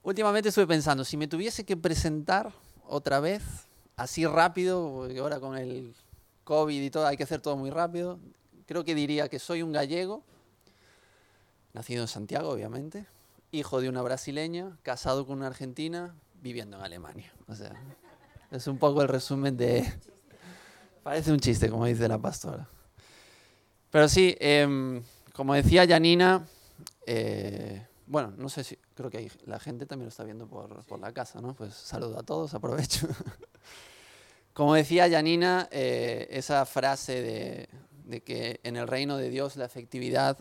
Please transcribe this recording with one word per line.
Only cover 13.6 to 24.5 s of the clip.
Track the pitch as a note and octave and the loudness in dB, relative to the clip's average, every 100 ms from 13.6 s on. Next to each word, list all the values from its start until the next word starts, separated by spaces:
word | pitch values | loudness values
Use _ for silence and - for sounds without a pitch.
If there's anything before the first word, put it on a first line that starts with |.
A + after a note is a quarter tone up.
| C#3 C3 | -2 -2
de | C3 | -2
una | B2+ | -2
brasileña, | B2 C3 - C#3+ D#3+ E3+ F#3+ E3 | -2 -4 -4 -6 -6 -6 -10 -12
casado | - B2 - C3+ C3+ | -10 -6 -2 -2 -2
con | C#3 | -6
una | C3+ | -8
argentina, | B2+ C3 B2+ D#3+ E3+ F3 E3 _ _ | -8 -12 -6 -6 -6 -10 -16 _ _
viviendo | B2+ A#2+ G#2 G2 | -10 -10 -12 -12
en | |
Alemania. | G2 E2+ D#2 - - - - | -14 -12 -16 -16 -20 -20 -16
O | G#2+ | -14
sea, | G#2 G2+ C3+ C#3 - - _ - _ | -14 -16 -18 -20 -20 -20 _ -20 _
es | C3 C#3 | -8 -6
un | C3+ | 4
poco | D3+ C#3+ | 4 6
el | C3+ | 4
resumen | C3 - C#3 C#3 B2 | 2 0 0 0 2
de, | A#2+ A#2+ - - - - _ - - - - - - _ | 2 2 0 -6 -16 -20 _ -20 -20 -20 -20 -20 -20 _
parece | C#3+ D3+ D#3 | -4 -2 2
un | D3 | 2
chiste, | B2+ A2 A2 | 4 4 2
como | A2+ A#2+ | 2 0
dice | A2+ A2+ | 2 2
la | A2 | 0
pastora. | - - - - D3 - _ - - - - - _ _ _ _ _ | -2 -6 -8 -10 -12 -20 _ -20 -20 -20 -20 -20 _ _ _ _ _
Pero | D#3 D3+ | 6 8
sí, | C#3+ F#3 - | 8 6 6
em, | C#3+ | 4